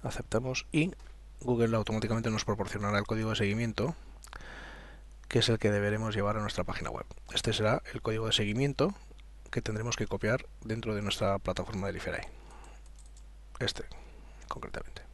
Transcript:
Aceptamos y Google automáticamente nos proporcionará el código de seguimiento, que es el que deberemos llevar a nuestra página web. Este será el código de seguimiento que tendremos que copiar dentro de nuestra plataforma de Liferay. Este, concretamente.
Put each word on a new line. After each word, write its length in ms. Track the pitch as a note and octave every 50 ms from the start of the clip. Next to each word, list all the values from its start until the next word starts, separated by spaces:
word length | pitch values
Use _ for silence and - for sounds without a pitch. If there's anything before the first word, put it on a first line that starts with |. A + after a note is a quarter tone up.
Aceptamos 640 | - A#2 - - - - - - B2+ C3 C3 - - -
y 200 | - D#3 D#3 F#3+ - - - - - - - - - -
Google 360 | - B2+ B2 A#2 A#2 A2+ A2+
automáticamente 540 | A2 G#2 - A2 A2 A2 A2 A2+ A2+ A2+ A#2+
nos 140 | A2 G#2 -
proporcionará 520 | - G#2 F#2+ F#2+ F#2 - G#2 G#2 G2+ G#2
el 80 | G2+ G#2
código 240 | - A2 A2 A2 A2
de 60 | G#2+
seguimiento, 600 | - G#2+ G2+ G2+ A2+ A#2+ A#2 G#2+ - G#2 - - - - - - - - - - - - - - - - - - - - - - - - - - - -
que 100 | - -
es 120 | A#2+ A2 -
el 100 | A2+ G#2+
que 100 | - G#2
deberemos 460 | G#2 G2+ G2+ G#2 G#2+ G#2+ A2 A2 G#2+
llevar 200 | G#2+ G2+ G2+ G#2+
a 60 | G#2+
nuestra 220 | G#2 G2+ - - F#2
página 260 | F#2 F#2 - - -
web. 160 | - - - - - - - -
Este 220 | - - - A2+ G#2+
será 300 | - G#2+ G#2+ B2 D#3 - - -
el 80 | A2+
código 240 | - A2+ A2 A2 A2
de 80 | A2 -
seguimiento 600 | - G#2+ G2+ G#2+ B2 C#3 C#3+ C#3 - C3+ F#3+ G3+ - - - - - - - - - - -
que 100 | - A#2
tendremos 360 | - - G#2+ G#2+ A2 A#2+ A#2+
que 100 | - A2
copiar 400 | - - G2 - G#2+ A#2+ C3+ - - - -
dentro 340 | - A2 A2 A#2 A2 A2 G#2+
de 80 | G2+ G#2
nuestra 340 | G2+ - - G#2+ G2 G2
plataforma 480 | G2 - - F#2 - F2+ - - F#2+ G2
de 80 | G2 F#2
Liferay. 300 | F#2 - - E2 - - - - - - - - - - - - - - - - - - - - - - - - - - - - -
Este, 240 | A2+ G2+ - - - - - - - - - - - - - - -
concretamente. 560 | - - - - - - - - - - - - -